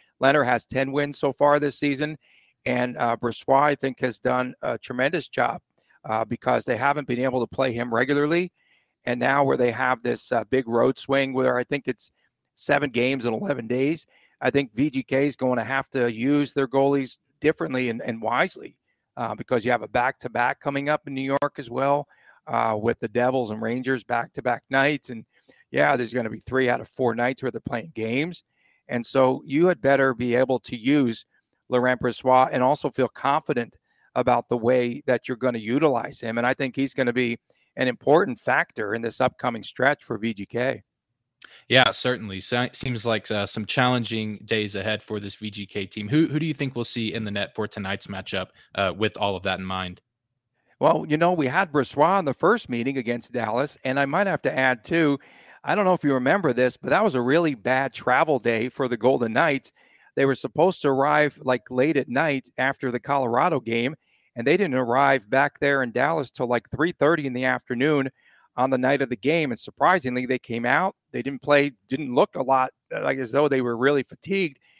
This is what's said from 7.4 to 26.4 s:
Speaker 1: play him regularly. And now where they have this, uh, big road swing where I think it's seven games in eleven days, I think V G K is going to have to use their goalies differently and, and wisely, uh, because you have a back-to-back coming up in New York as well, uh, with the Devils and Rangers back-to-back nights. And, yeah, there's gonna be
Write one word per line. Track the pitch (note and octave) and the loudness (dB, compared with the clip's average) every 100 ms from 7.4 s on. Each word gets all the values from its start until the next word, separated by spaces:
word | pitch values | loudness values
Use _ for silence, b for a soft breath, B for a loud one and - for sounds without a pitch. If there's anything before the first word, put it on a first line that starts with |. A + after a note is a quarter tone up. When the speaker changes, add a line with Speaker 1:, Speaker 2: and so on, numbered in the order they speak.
| A#2 | -2
Speaker 1:
play | - C3+ | -2 -2
him | A#2 A#2+ | -2 -2
regularly. | A2+ B2+ C#3+ D3 E3+ F3+ _ _ _ _ _ | 0 2 2 2 0 -2 _ _ _ _ _
And | - B2 | -4 0
now | B2 C#3 | 2 4
where | C#3 C3+ | 4 2
they | B2 | 2
have | A2+ B2+ B2 | 2 0 0
this, | A#2+ A#2 - | -2 -4 -2
uh, | A#2+ | -4
big | A2 C3 A#2 | 0 0 0
road | A#2 B2+ C3 | 2 2 0
swing | - C3+ C3+ | -2 0 0
where | C3 B2+ B2 | 0 0 0
I | |
think | B2 C#3+ C3 | -2 -4 -4
it's | B2 - _ _ _ _ - | -8 -10 _ _ _ _ -8
seven | - C#3+ C#3+ | 0 0 0
games | A#2+ B2+ C3+ | 0 0 0
in | A#2 | -2
eleven | A2 G2+ C3+ A2+ | -2 -2 -4 -2
days, | B2 C#3 E3 - b b b | 0 0 -2 -8 b b b
I | C3 | 0
think | C#3 C3+ | 0 0
V | G#2+ D3 | -2 -2
G | C3 | -2
K | B2 C3+ C#3+ | -2 0 0
is | - | 0
going | B2+ B2 | -2 0
to | |
have | A2 C3+ C3+ | -2 -4 -2
to | C3+ A#2+ | -2 -2
use | A2 B2+ D3 C#3+ | 0 0 2 0
their | - C3+ | -2 0
goalies | C3+ C#3 C#3+ C3 - _ _ | 2 2 2 -2 -10 _ _
differently | D3 - E3 C3 B2 | 0 0 -2 -2 -2
and, | A2+ | -4
and | B2 A2+ | -6 -6
wisely, | A2 A#2+ F#3+ - G#2 - _ _ _ - | -2 0 0 -4 -16 -20 _ _ _ -8
uh, | A#2 A2 | -6 -6
because | - B2 | -2 0
you | A2+ | 2
have | A#2+ | -2
a | A2 | 0
back-to-back | B2 B2 - B2 A#2 A#2+ C#3 | -2 0 -2 -6 -2 -2 -2
coming | D3 C#3 C#3+ | -4 -4 -2
up | D3+ - | -2 -4
in | |
New | C3+ | -6
York | C3+ C#3 D3 - | -2 -2 -2 -6
as | C3 | -8
well, | B2 C3+ C#3+ C#3+ b b b - | -2 2 2 -2 b b b -4
uh, | A#2 A2+ G#2+ | 0 0 0
with | A2 A#2 | 0 0
the | A2+ | -2
Devils | A2 B2 C3 A2+ | 0 2 0 -2
and | G#2+ | -4
Rangers | A2+ B2 B2+ C3 | -4 -4 -2 -4
back-to-back | - A#2+ A#2 - B2+ A#2+ - | -2 -4 -6 -6 -4 -4 -2
nights. | C3+ C#3 D3 - | 0 2 0 -6
And, | A#2 - b b b b | -14 -16 b b b b
yeah, | C3 D3 | 2 2
there's | C#3 A#2 | 2 0
gonna | A#2+ A2+ | -4 -4
be | A2+ | -8